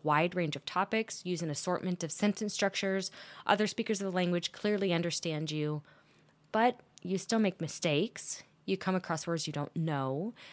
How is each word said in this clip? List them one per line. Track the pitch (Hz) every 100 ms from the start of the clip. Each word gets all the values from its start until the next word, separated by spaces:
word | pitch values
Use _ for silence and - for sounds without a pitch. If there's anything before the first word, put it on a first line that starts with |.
wide | 147 151 175 175
range | 165
of | 156
topics, | - - 196 220 220 -
use | 180 175
an | 165
assortment | 147 - 180 185 175
of | 165
sentence | - 208 196 214
structures. | - 202 - 196 190 190 - - -
Other | - 202 208
speakers | - 226 202
of |
the | 196 180
language | 180 175 175
clearly | - 208 208 196
understand | 170 170 160 175 156 156
you, | 151 151 151 - - _ _ _ _ _
but | 214 233 - - -
you | 180 185
still | - 226
make | 214 170
mistakes. | 160 - - 147 214 - - - - _ -
You | 185
come | 190 185
across | - 160
words | - 170 156
you |
don't | 151 147 -
know. | 160 147 135 135 202 - -